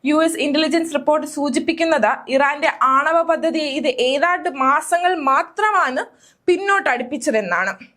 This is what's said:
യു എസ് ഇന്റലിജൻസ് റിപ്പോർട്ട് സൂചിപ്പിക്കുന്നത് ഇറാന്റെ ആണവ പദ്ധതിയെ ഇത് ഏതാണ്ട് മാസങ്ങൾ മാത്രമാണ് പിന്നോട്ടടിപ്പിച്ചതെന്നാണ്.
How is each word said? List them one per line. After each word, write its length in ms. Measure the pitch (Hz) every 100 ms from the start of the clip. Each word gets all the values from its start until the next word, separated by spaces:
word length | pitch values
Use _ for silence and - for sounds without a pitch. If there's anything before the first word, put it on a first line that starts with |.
| 262
യു 80 | 302 320
എസ് 140 | 330 294
ഇന്റലിജൻസ് 500 | 294 311 330 330 285
റിപ്പോർട്ട് 300 | 294 302 302 294
സൂചിപ്പിക്കുന്നത് 760 | 285 285 330 320 330 302 214 269 - 262
ഇറാന്റെ 360 | 285 294 302 - 254 269
ആണവ 220 | 302 330 330
പദ്ധതിയെ 400 | 320 311 320 302 269
ഇത് 100 | 269 - 247
ഏതാണ്ട് 400 | 269 339 359 320 269
മാസങ്ങൾ 500 | 262 294 311 349 359 359 269
മാത്രമാണ് 720 | 269 339 - 427 403 294 262 466 _ _ _ -
പിന്നോട്ടടിപ്പിച്ചതെന്നാണ്. 1300 | 349 403 392 381 247 240 294 - 220 196 175 190 190 -